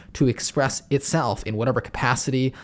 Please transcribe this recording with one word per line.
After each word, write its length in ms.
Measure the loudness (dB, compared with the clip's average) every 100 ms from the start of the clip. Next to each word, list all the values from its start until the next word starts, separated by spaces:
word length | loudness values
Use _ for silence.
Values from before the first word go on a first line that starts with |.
| -18
to 140 | 0 2
express 560 | 2 -2 0 0 -2 -2
itself 500 | -2 2 0 2 -2 -4
in 100 | -2
whatever 240 | 0 0
capacity, 720 | -4 -2 0 0 0 0 0 -2